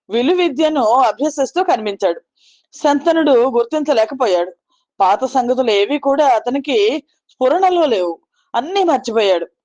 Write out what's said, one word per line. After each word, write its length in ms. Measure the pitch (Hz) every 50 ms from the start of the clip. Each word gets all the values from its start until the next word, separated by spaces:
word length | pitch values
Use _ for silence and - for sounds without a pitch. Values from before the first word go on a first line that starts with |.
| _ _
విలువిద్యను 720 | 196 233 247 262 370 359 359 339 262 240 320 311 311 294
అభ్యసిస్తూ 840 | 240 214 233 262 262 226 202 - 277 311 285 - 269 - - 349 370
కనిపించాడు. 580 | 370 294 226 220 208 202 196 208 180 170 170 - _ _ _ _ _ _ _ _ _ _
శంతనుడు 580 | - - 294 285 285 294 339 320 320 320 294
గుర్తించలేకపోయాడు. 1200 | 269 233 240 269 233 240 233 233 - 302 302 302 285 226 220 220 285 262 262 214 185 175 175 180 - _ _ _ _ _ _ _ _ _
పాత 260 | 196 185 202 214 254
సంగతులు 460 | 254 - 262 240 240 254 240 262 233
ఏవి 280 | 214 202 202 233 285 302
కూడా 280 | - 277 269 285 302 277
అతనికి 760 | 247 220 214 240 254 285 269 294 269 220 202 214 269 311 - _ _ _ _ _
స్ఫురణలో 560 | _ _ 254 254 294 370 381 370 359 349 330
లేవు. 340 | 285 240 190 180 175 165 - _ _ _ _ _ _ -
అన్నీ 280 | 233 254 320 381 403 381
మర్చిపోయాడు. 640 | 339 302 247 233 - 214 226 214 196 185 170 170 - _ _ _